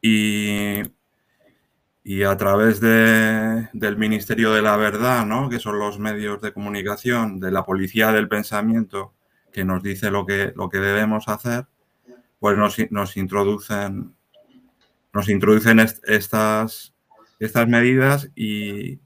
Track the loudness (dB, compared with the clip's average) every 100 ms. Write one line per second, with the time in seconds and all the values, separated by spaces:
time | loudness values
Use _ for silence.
0 | 2 2 2 -2 -2 -2 -2 -4 -6 _
1 | _ _ _ _ _ _ _ _ _ _
2 | -10 -2 0 2 2 4 4 4 4 6
3 | 6 6 4 0 0 -2 -6 -4 -4 -2
4 | 0 -2 -2 0 2 4 2 2 2 0
5 | 0 0 0 -2 -2 -6 -6 -4 -4 -4
6 | -6 -4 -6 -6 -8 -8 -8 -6 -6 -4
7 | -2 0 -2 -4 -2 -2 -2 -2 -2 2
8 | 2 2 0 -2 -4 -4 0 0 -2 -8
9 | -12 _ _ _ _ -6 -2 -2 -4 -4
10 | -2 -2 -2 -2 -2 -4 -6 -2 0 0
11 | 0 -2 -4 -6 -4 -6 -8 _ _ _
12 | _ -20 _ _ 0 2 0 0 -4 -4
13 | -6 -4 -4 0 0 -2 -4 -6 -6 -8
14 | -12 _ _ _ _ -20 _ _ _ _
15 | _ -4 0 2 6 4 6 6 4 0
16 | -2 -2 0 -2 0 0 -4 -8 -20 _
17 | _ _ _ _ -4 0 2 4 4 4
18 | 4 2 -4 -6 -4 -4 -6 -8 -10 -12